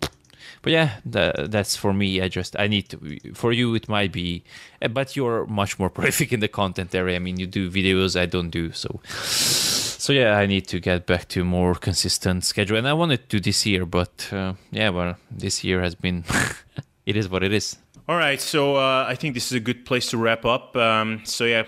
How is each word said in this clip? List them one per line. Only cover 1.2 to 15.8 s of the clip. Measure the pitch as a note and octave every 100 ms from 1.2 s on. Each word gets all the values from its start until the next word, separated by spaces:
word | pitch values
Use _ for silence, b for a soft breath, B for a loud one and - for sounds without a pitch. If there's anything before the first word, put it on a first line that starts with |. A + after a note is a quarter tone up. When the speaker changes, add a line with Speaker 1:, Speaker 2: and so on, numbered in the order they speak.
| E2+ - D2
Speaker 1:
that's | G#2+ G2
for | - G#2
me. | G2 G2+ F#2
I | F#2
just, | F#2 F2 -
I | G#2+
need | G#2 -
to, | - D2+ D2 -
for | - A#2+
you, | A#2 A#2+
it | A2+ -
might | G#2+ G2
be, | F2 F2 E2+ - B B B
eh, | C#3
but | A#2+ C3+
you're | - B2 A2+ D#2+
much | G#2 G2+ -
more | F#2
<laughs> |
prolific | - - - D3
in | A#2
the | G#2
content | - G2 F2 F2+
area. | F#2 F#2
I | F2
mean, | F2+ F2+
you | F#2
do | G2 F#2
videos | F#2+ F#2+ F#2 F#2+ F2+
I |
don't | F2+ F#2 E2+
do, | E2+ E2
so, | - - -
so | - - - - - - - - - - -
yeah, | C#3 A2+ G#2
I |
need | G2+ G2 -
to | F2+
get | F#2 F2
back | - F2 -
to | F#2+
more | F2+ F2+ F2+
consistent | F2 - F2+ F#2 - G2 F2+
schedule, | - - G2 A2
and | B2+
I |
wanted | D#3 E3+ B2+ -
to | G#2+
this | G2 F#2+
year, | A2 F#2+
but, | F2 F2+ F2+ - -
uh, | G2+ F#2+ F#2 -
yeah, | G#2 A2
well, | F2+ F2 F2+ -
this | G2+ G2+ -
year | F#2+ F#2